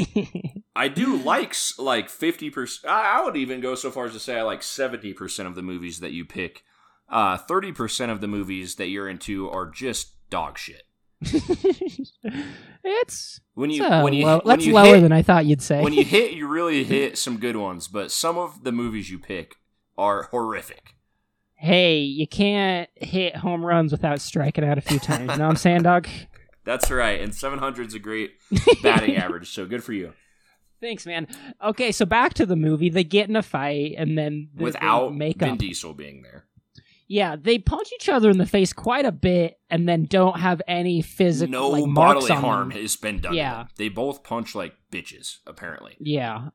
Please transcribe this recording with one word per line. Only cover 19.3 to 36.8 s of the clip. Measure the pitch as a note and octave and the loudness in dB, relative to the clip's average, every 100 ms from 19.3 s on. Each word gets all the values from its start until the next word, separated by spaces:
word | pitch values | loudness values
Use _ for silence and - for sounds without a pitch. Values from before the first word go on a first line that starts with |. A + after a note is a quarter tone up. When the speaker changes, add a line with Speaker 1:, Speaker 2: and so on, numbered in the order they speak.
| F#2+ D#2+ - _ _ _ - | -12 -12 -20 _ _ _ -4
Speaker 2:
are | G2+ G2+ | -2 -2
horrific. | - B2 A2+ F#2+ - - _ _ _ _ _ _ _ | -4 -6 -4 -6 -12 -20 _ _ _ _ _ _ _
Speaker 1:
Hey, | _ D#3 F3+ F3 D#3 | _ 2 4 4 2
you | C#3+ C#3 D#3 | 0 -4 -6
can't | - G3+ G3+ G3 F3+ F3 - | 0 0 0 -2 -2 -6 -12
hit | - F#3 F3+ D#3 | -6 -4 -4 -4
home | F3 E3+ | -6 -4
runs | E3+ E3+ D#3 | 2 2 2
without | D3+ D#3 C#3+ | 0 -2 -4
striking | - F3 C#3+ - | -4 -2 -2 0
out | D3 C#3+ | 0 0
a | |
few | - C#3+ | 0 -2
times. | - D3 C3 | 0 -4 -2
You | C#3+ | 0
know | |
what | D#3 | 2
I'm | D#3+ | 4
saying, | F3+ F3 | 4 4
dog? | E3+ F3 E3 - - - | 4 4 0 -14 -18 -20
<laughs> | _ _ | _ _
Speaker 2:
That's | - C3 - | -4 4 4
right, | C3 A2+ G2 | 4 0 0
and | G#2 | -4
seven | G#2+ C#3 C#3 | -6 -8 -6
hundred's | C3+ B2 A2+ | -6 -6 -10
a | G#2+ | -10
great | G#2 A2 G#2+ _ - F#3+ | -8 -6 -8 _ -2 2
Speaker 1:
<laughs> | - - | 4 6
Speaker 2:
batting | - A2+ - | 6 4 2
average, | - F2+ F2 F2 | -2 -4 -8 -10
so | - | -12
good | F#2 A#2+ | -8 -8
for | A#2 | -6
you. | G#2 E2+ - _ _ _ _ _ - | -8 -8 -14 _ _ _ _ _ -14
Speaker 1:
Thanks, | A#3 G#3+ E3+ | -12 -6 -4
man. | E3+ D#3 - - - | -4 -6 -12 -18 -4
Okay, | G#3 G#3+ B3 | -4 0 0
so | - | 0
back | F#3+ A3+ D4 | 2 4 2
to | - G#3+ | 2 0
the | F3 | 2
movie. | D#3 D3+ F3 | 2 4 2
They | F3 | 2
get | D#3+ G3+ G3+ | 2 2 2
in | A3 | 0
a | |
fight, | - C#3 C#3+ D3 D3+ - | 0 -2 -2 -2 -4 -2
and | D#3 D#3 | -2 0
then | D3+ | -2
th-, | D3+ D3+ C#3+ | -4 -10 -6
they | |
Speaker 2:
Without | - - G#2 A#2 C3+ | -6 -2 2 2 2
Speaker 1:
make | C#3+ D3+ - | -2 -4 -2
Speaker 2:
Vin | D3+ | -2
Speaker 1:
up. | A#2+ | -2
Speaker 2:
Diesel | G2+ E2+ E2+ | -4 -6 -12
being | C#2+ C#2+ C2+ | -14 -16 -18
there. | B1 C2 _ _ _ - | -20 -20 _ _ _ -20